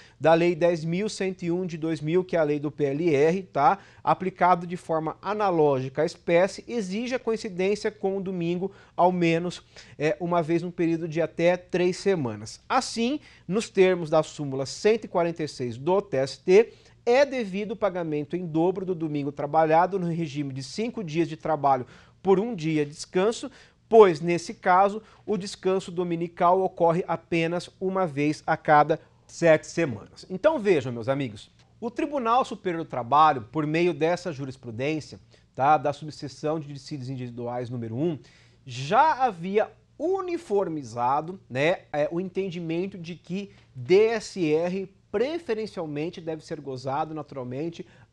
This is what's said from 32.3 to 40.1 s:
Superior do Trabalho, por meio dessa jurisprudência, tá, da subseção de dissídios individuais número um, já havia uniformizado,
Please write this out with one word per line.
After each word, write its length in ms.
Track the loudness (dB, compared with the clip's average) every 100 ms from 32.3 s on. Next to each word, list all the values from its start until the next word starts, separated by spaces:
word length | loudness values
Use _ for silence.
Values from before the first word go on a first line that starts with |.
| 2
Superior 400 | 0 -4 -6 -6
do 40 | -6
Trabalho, 540 | -8 2 6 6 4 -4
por 140 | -4 -2
meio 260 | 0 0
dessa 400 | 0 0 -2 -4
jurisprudência, 880 | -10 -10 -12 -14 -6 -4 -4 -8 -18 _ _ _
tá, 220 | -2 4 4
da 160 | 2
subseção 680 | -4 -10 -12 -14 -8 -4 -4
de 120 | -6
dissídios 360 | -14 -12 -10 -8
individuais 600 | -10 -10 -10 -8 -8 -8
número 260 | -8 -8 -4
um, 220 | -4 -4 -10 _ _ _
já 600 | -16 -10 0 2 4 2
havia 460 | -2 -2 -2 -2 -2 -6 _ -8
uniformizado, 1400 | -4